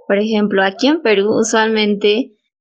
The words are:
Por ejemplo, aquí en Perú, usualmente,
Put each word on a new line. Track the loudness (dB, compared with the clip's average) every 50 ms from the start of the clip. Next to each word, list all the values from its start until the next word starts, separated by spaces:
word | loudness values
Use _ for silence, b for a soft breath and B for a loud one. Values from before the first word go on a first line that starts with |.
| -6 -2
Por | -2 -2
ejemplo, | 0 0 0 -2 0 0 0 0 0
aquí | 0 -2 0 0 0
en | 0 0
Perú, | 0 0 0 2 2 0 0 0
usualmente, | 0 0 0 0 2 2 0 0 0 0 0 0 0 0 0 0 -2 -6 -10 _ _ _ _ _